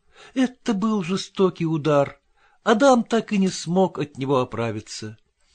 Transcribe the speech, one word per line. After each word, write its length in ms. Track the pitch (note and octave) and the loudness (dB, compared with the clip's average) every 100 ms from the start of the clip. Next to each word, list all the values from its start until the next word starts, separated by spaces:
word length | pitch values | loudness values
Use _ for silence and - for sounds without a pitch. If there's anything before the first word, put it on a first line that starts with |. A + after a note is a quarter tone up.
| _ _ - | _ _ -8
Это 400 | B3+ B3+ - - | -2 -2 -4 -4
был 280 | G3 A3 G#3+ | -2 0 -2
жестокий 600 | E3+ F#3+ - - F#3 F3+ E3 | -2 -6 -6 0 0 0 -4
удар. 540 | D#3+ D3 C#3+ C#3+ - _ _ _ _ | -2 2 2 0 -6 _ _ _ _
Адам 400 | G3 A3 C#4 B3 | 0 4 6 4
так 280 | - A3+ G#3+ | 2 -4 -2
и 60 | G#3 | 0
не 100 | F#3+ | 0
смог 520 | - - F3+ F#3 E3+ | -2 -2 0 0 -2
от 180 | A#2 - | -8 -6
него 220 | C3 C3+ | -2 0
оправиться. 800 | B2 G#2+ A#2 G#2+ - - G#2+ A2 _ _ _ | -2 -4 -6 -6 -12 -14 -14 -16 _ _ _